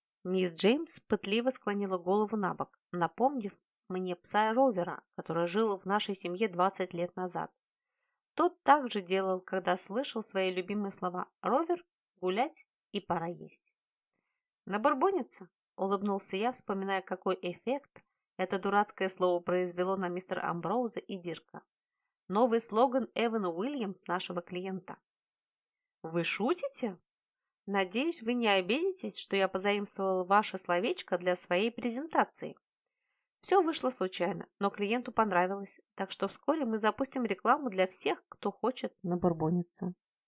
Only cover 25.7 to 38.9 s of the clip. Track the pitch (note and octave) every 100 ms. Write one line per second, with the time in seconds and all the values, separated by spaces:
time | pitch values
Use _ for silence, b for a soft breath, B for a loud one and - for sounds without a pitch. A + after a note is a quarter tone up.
25.7 | _ _ _ E3 E3+ E3 - A3+ F4+ C#5
26.7 | - A#3 F3+ _ _ _ _ _ _ -
27.7 | G3 F#3+ A3 D#4+ - A3+ B3 A3+ G3 F3+
28.7 | C4 F#4+ F#4 G#3+ - - G3 F#3+ F#3+ G3+
29.7 | G#3 G3+ - G3 F#3 F3+ G3+ G#3 F#3+ -
30.7 | F3 A#3 F4+ - F3+ F3+ F3+ - F3 A3+
31.7 | - A#3 A#3 D#4+ - - - - - _
32.7 | _ _ _ _ _ _ _ - G4 E4
33.7 | D4+ B3+ B3+ F#3 - F3 E3+ - _ G3+
34.7 | G3 G3+ A#3+ B3 A3+ A3 F3 F#3 G3 G3
35.7 | - _ - G3 - G3 - - D#4+ A#3+
36.7 | A3 G#3+ - C4+ C4+ A#3 F#3+ G#3+ C#4+ C4+
37.7 | F#3+ F#3 - - F4 _ - G#3 - A3+
38.7 | - G#3